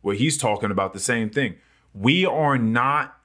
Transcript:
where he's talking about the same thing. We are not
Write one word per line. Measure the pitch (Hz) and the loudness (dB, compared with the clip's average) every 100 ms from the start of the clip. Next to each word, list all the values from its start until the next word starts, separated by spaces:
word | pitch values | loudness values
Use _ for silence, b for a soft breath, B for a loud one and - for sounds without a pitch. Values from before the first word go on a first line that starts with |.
where | 98 | -4
he's | 101 147 139 | 0 0 0
talking | 120 101 104 | 0 0 -2
about | 98 95 | -2 -4
the | 98 | -4
same | - 117 107 | -2 -2 -2
thing. | 139 120 85 b b b | -2 -4 -6 b b b
We | 101 110 170 | -2 2 4
are | 185 139 147 131 | 2 2 2 2
not | 113 117 131 147 135 - | 2 2 2 0 -4 -10